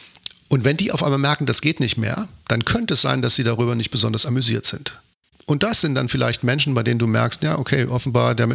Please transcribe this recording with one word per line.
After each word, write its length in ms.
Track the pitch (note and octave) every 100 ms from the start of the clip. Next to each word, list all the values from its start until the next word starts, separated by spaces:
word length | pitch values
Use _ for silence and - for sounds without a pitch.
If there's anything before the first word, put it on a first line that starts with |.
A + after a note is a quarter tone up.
| - - - - _
Und 160 | C#3
wenn 120 | A#2 D#3
die 160 | G3
auf 100 | D#3+
einmal 160 | D3 C#3
merken, 280 | C#3 D3 B2+
das 160 | A2+
geht 180 | D3 D#3+
nicht 160 | A#2+ -
mehr, 320 | A2 - G#3+ - -
dann 160 | A#2
könnte 300 | - A#3 A3+
es 60 | D3+
sein, 220 | C3+ C3
dass 120 | B2
sie 100 | -
darüber 300 | A#2 A2+ A#2+
nicht 160 | A#2 A2
besonders 360 | B2+ A#2 A2 B2
amüsiert 400 | B2+ A#2 A2 -
sind. 340 | - C#3 - _ _ _ _
Und 200 | - D3
das 160 | G#3 A3+
sind 160 | D#3+ C3+
dann 120 | B2
vielleicht 360 | C3+ A#2+ A2+
Menschen, 280 | B2 C#3+ C#3+
bei 120 | B2
denen 160 | A2 A#2
du 80 | A2+
merkst, 340 | A2+ A#2 -
„Ja, 160 | D#3 D#3
okay, 280 | B2 C#3 A#2+
offenbar, 500 | B2 C3+ A#2+ A#2+ A#2
der 100 | A#2